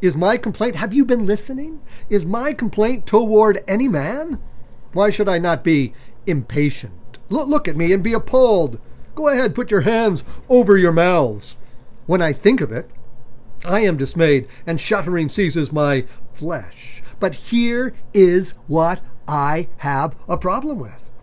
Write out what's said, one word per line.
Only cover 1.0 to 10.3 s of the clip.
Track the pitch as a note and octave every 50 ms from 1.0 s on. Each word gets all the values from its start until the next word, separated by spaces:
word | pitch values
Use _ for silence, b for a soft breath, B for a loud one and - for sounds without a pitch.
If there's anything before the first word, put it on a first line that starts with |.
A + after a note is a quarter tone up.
| C#4
been | A#3 B3+ A#3+ A3
listening? | G3 G#3 G#3+ - - C4+ C4 D4 D#4 D#4+ D4+ - B B B B B
"Is | G#3+ G3+ D#3+
my | E3 G3 A#3 B3+ D4 D4+
complaint | - B3+ G#3+ - - G#3+ A3+ C4 B3 -
toward | - - G#3 A#3+ G#3+ G#3+ G#3+ A3 G#3+ G3+ - -
any | - F#3+ G#3 C4 C#4
man? | G3 D3 C3+ D#3+ A3+ C#4 D#4 E4+ D4 - - - - - - - - - - - -
Why | E3+ G3 G#3
should | G3+ - G#3+ G3
I | F#3 E3+
not | E3+ F3+ E3+ C3 -
be | F3 D#3+ D3 C3+ A2+ b b b b b b -
impatient? | - F3 D3 A#2 - - C#3+ D3 D3 - - - G#2 F#2 - - - - - - -
Look, | F#3+ C#4 D4+ C4
look | C#4+ D4 D4+
at | - -
me | D3+ E3+ E3 F#3+
and | G3 F3
be | A3 A#3
appalled. | A3+ - - - C4 B3+ A#3+ A3 F#3 E3 C#3 A2+ A2 b b b b b b b
Go | - D#4 D4
ahead, | C#4 B3+ B3+ A3+ C#3+
put | - B3 B3
your | G#3+ F#3+ C3+
hands | F#3+ A#3 A3+ A3+ A3 F#3 C#3+ - B